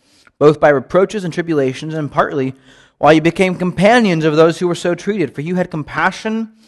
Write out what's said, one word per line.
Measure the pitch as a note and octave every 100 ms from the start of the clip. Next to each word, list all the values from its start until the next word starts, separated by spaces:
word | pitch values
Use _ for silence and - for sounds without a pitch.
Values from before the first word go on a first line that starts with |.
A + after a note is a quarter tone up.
| _ _ _ -
both | D3 D3+
by | D#3
reproaches | C#3 B2 F3+ G3 G#3+
and | F3+
tribulations, | F3 E3 D3+ C3 B2+ D#3 D#3+
and | C#3+
partly | D#3+ - D3+ C3 - _ _ _ -
while | C#3+
you | D#3+
became | D#3+ E3+ F#3 E3+
companions | F3+ E3 G3+ B3 G#3 D#3+
of | D#3 D3+
those | E3 D#3+
who | F3+
were | E3+
so | F3
treated. | E3+ G3+ G#3 C3+
For | -
you | D#3 F3+
had | F3+
compassion | D#3+ - C#3+ F3+ - A3 A3 A3 _